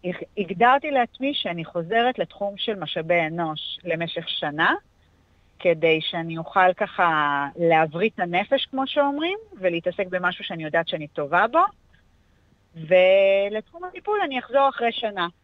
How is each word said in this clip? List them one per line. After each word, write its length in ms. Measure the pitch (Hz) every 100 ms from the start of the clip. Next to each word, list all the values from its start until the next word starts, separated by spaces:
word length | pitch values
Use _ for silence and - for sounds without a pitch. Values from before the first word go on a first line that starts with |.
הג-, 200 | 180 180 - -
הגדרתי 540 | 180 185 240 269 302
לעצמי 420 | 277 240 - 262
שאני 320 | 285 190 170 160
חוזרת 540 | 175 165 226 240 247
לתחום 380 | 165 - 202 202
של 180 | - 202
משאבי 460 | 151 180 160 175 156
אנוש 520 | 165 165 156 - -
למשך 460 | 180 165 170 - 165
שנה, 440 | - 156 147 170 349 _ _ _ _ _ _ _ _
כדי 400 | 180 165 160 160
שאני 360 | - 170 165 165
אוכל 360 | 165 196 185
ככה 760 | 180 202 - 175 156 147 143 139 -
להבריא 540 | 170 160 160 160 214 -
את 40 |
הנפש, 460 | 180 175 208 269 -
כמו 220 | 262 269
שאומרים, 500 | 294 277 285 330 403 440 330
ולהתעסק 480 | 185 170 180 175 185
במשהו 360 | 180 180 175
שאני 200 | - 170
יודעת 240 | 156 165 165
שאני 200 | 170 147
טובה 380 | - 143 170 220
בו, 120 | 311 381 - _ _ _ _ _ _ _ _ _ 165
ולתחום 1080 | 156 180 185 196 196 196 202 214 - 339
הטיפול 380 | 359 370 392 415
אני 180 | 339 262
אחזור 300 | - 262 269
אחרי 220 | 262 233
שנה. 360 | 226 220 202 175 _